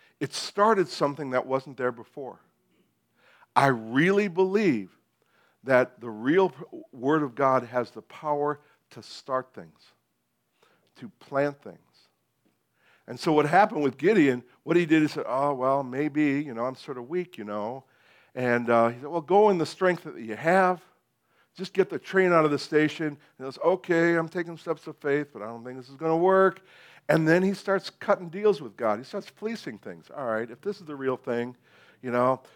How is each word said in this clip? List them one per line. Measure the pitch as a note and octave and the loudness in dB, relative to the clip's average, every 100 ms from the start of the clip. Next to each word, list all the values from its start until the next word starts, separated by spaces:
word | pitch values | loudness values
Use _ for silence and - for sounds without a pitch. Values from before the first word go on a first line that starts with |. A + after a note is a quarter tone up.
| _ _ | _ _
it | C#3 | -8
started | - - - G#3 G#3+ F3+ | -8 -8 2 4 4 0
something | - D3 C#3+ C#3 | -2 -4 -4 -4
that | B2+ B2+ | -4 -2
wasn't | C3 C#3 C3 | -4 -4 -6
there | B2+ | -6
before. | A#2+ A2+ - C3 F#2+ _ _ _ _ _ _ _ _ _ _ _ | -6 -16 -16 -16 -16 _ _ _ _ _ _ _ _ _ _ _
I | - C#3 | 2 2
really | B2 A2 B2+ F3 G3+ G#3 | 2 -2 0 2 2 0
believe | E3 F#3+ G3+ G#3 A#2 F#2 _ _ _ _ _ _ _ A#2+ | 0 0 2 2 0 -4 _ _ _ _ _ _ _ 0
that | B2+ B2+ - | 2 2 -4
the | A#2+ | -14
real | G#2+ A#2+ F3 F#3+ | -6 0 2 2
p-, | C3+ E3 A#2 - | -2 -16 -18 -18
word | C3+ B2+ D#3 | -6 0 0
of | D3 A#2 | 0 0
God | C3+ C3 | 2 2
has | A#2+ B2 A#2+ | 0 -4 -4
the | A2 | -10
power | - - D#3 D3 D3 D3 _ _ _ | -20 -12 -6 -2 -2 -4 _ _ _
to | - | -20
start | - - - C3 B2+ | -18 -20 -6 -6 -6
things, | - E2 _ _ _ _ _ _ _ _ _ _ _ _ _ | -16 -20 _ _ _ _ _ _ _ _ _ _ _ _ _
to | A2+ _ | -20 _
plant | - C#3 C#3+ C#3+ | -6 -2 -2 -4
things, | G#2 E2 _ _ _ _ _ _ _ _ _ _ _ _ - | -18 -20 _ _ _ _ _ _ _ _ _ _ _ _ -18
and | A#2+ | -6
so | F3+ | 2
what | D3+ D3 | 2 4
happened | F3 G#3+ D3+ | 4 4 2
with | C#3+ C3 | -2 0
Gideon, | D#3 A3 C#3+ B2 - _ | 2 6 4 2 -6 _
what | - E3 | 0 0
he | E3+ | 4
did, | D#3+ | 2
he | D#3 | 2
said, | D3+ - | -2 -4
"Oh, | B2+ C#3+ | -2 -2
well, | C3+ C3 C#3 | 0 0 0
maybe, | C3 B2+ D3+ D3 D3+ C#3 | -2 -4 -4 0 0 0
you | D3+ | -4
know, | A2+ B2 | -6 -6
I'm | C3+ | -6
sort | - B2+ | -12 -12
of | A#2+ | -8
weak, | F3 F3 - | -8 -8 -10
you | |
know." | G#2 G#2 G#2 C3 _ _ _ _ _ | -8 -6 -6 -10 _ _ _ _ _
And, | - B2+ A#2+ A#2+ | -4 0 0 4
uh, | A#2 A#2 | 4 4
he | B2 | 0
said, | C#3+ | -8
"Well, | E3+ | -8
go | D3 G3 G#3+ | 2 4 6
in | F#3 | 4
the | D3+ | 0
strength | - F#3 E3+ | 0 0 0
that | D#3+ - | -6 -14
you | A2+ G#2+ | -12 -4
have. | D#3 F#3 F#3 F3+ _ _ _ _ _ _ _ - | 2 4 4 0 _ _ _ _ _ _ _ -16
Just | F#3 | -8
get | - F#3 | 0 0
the | D3 | -2
train | - F#3+ F#3 | -2 2 4
out | E3+ D3+ | 4 4
of | |
the | C#3+ | 0
station." | - D#3 D3+ D3+ D#3 | 0 2 2 -2 -8
And | C#3+ _ _ | -8 _ _
he | |
goes, | C3 - | -12 -2
"Okay, | E3 F#3 - E3+ E3+ E3+ | 0 0 2 2 4 2
I'm | E3 | -2
taking | F3+ E3+ E3 | -6 -8 -10
steps | - D#3 - | -8 -8 -8
of | D3 | -8
faith, | D3 C#3+ D3 | -2 -2 -4
but | A#2 | -10
I | G#2 | -12
don't | A#2 | -12
think | A#2+ C3 | -14 -14
this | B2 | -16
is | C3+ | -8
gonna | D#3+ E3 | -2 2
work." | F3+ F#3+ F#3+ F3 _ - - - - | 4 4 4 0 _ -20 -20 -20 0
And | D#3+ D#3 | 2 4
then | E3+ | 4
he | F#3+ | 4
starts | F#3+ - G3 - | -2 -2 -2 -2
cutting | - - G3 F3 | -12 -2 -2 -2
deals | F3 G#3+ F#3+ | 0 0 0
with | C3 G2 | -4 -4
God. | A#2 G#2 | -2 -2
He | C3 | -6
starts | G#3 - | -14 -14
fleecing | _ G#3+ A#3 - G#2+ | _ -10 -8 -12 -14
things. | - E2+ - | -14 -16 -16
"All | - B2+ | -8 -4
right, | A2 A#2 | -4 -4
if | B2 | -8
this | G3 G3 | -10 -10
is | D#3+ | -12
the | C#3+ | -6
real | C3 B2+ | -4 -4
thing, | - A#2+ A#2+ B2 _ _ _ _ | -4 -4 -4 -10 _ _ _ _
you | B2+ | -4
know, | B2 B2+ B2+ - | 2 2 0 -6